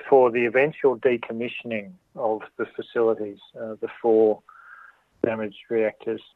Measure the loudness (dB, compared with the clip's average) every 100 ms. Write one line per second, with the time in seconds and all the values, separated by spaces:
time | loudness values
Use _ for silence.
0 | 4 6 6 4 0 2 0 2 0 2
1 | 0 0 -4 -8 -8 -10 -10 -10 -10 -18
2 | _ -6 -4 -4 -8 -10 -10 -10 -8 -2
3 | 0 0 -6 -14 _ -14 -14 -10 -12 -4
4 | 2 4 4 2 _ -20 -20 -20 -20 _
5 | _ _ -2 -2 -8 -12 -6 -2 -2 -4
6 | -10 -10 -12